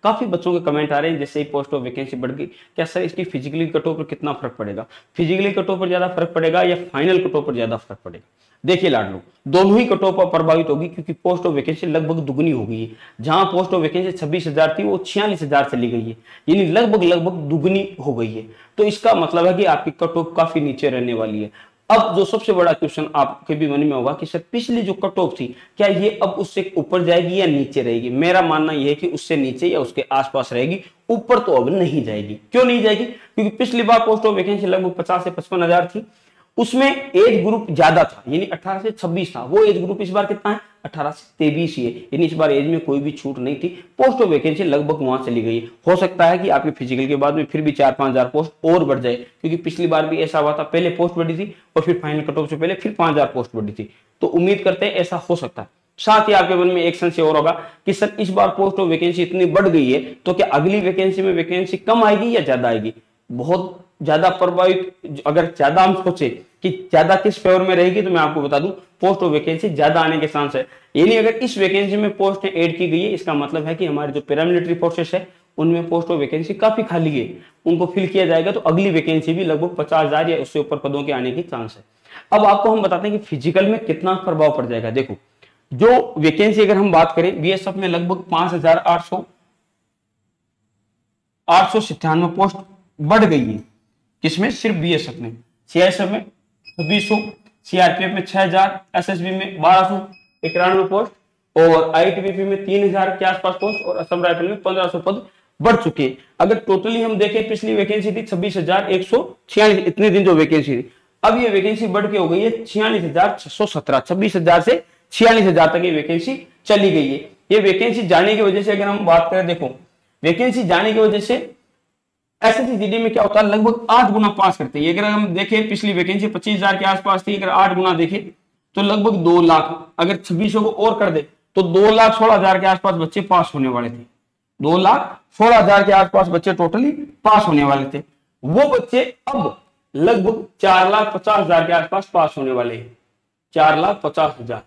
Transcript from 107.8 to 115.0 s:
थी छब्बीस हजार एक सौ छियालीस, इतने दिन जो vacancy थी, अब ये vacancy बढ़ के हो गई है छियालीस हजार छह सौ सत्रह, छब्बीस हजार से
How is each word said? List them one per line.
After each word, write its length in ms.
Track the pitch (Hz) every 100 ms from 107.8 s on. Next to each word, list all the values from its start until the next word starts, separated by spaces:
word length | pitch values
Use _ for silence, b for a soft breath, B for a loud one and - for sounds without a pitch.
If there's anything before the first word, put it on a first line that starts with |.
| 196 214 202
थी 100 | 190
छब्बीस 340 | - 180 196 190
हजार 340 | 160 185 202
एक 100 | 190
सौ 200 | 185 240 - - _
छियालीस, 360 | - 214 196 180
इतने 240 | - 214
दिन 140 | 196
जो 100 | 190
vacancy 420 | 160 151 156 143 123
थी, 120 | 131 b b _
अब 160 | 214 226
ये 100 | 240
vacancy 360 | 196 190 220 220
बढ़ 180 | 190 208
के 120 | 208
हो 100 | 165
गई 120 | 175
है 240 | 220 226
छियालीस 380 | - 208 214 214
हजार 340 | 170 151 202 208
छह 120 | -
सौ 160 | - -
सत्रह, 320 | 156 - 139
छब्बीस 360 | - 180 208 185
हजार 240 | 165 170
से 220 | 170 254 b b